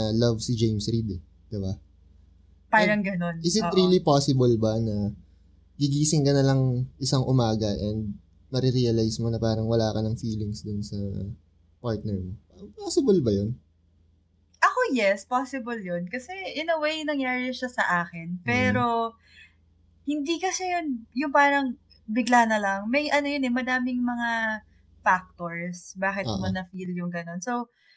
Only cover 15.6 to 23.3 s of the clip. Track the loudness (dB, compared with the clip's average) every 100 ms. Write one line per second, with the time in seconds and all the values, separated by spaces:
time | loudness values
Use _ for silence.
15.6 | -8 -8 -6 -6 -6 -10 -10 -10 -8 -6
16.6 | -2 0 0 -2 -4 -2 -2 -2 -4 -6
17.6 | -6 -2 0 0 -2 -8 -10 -6 -2 2
18.6 | 2 2 2 0 -2 -8 _ -20 -20 _
19.6 | _ _ _ _ -6 -4 -2 -2 -2 -2
20.6 | -2 -2 -4 -6 -6 -4 2 4 6 4
21.6 | 0 -6 _ _ -4 -2 4 4 4 2
22.6 | 0 -2 0 0 2 2 2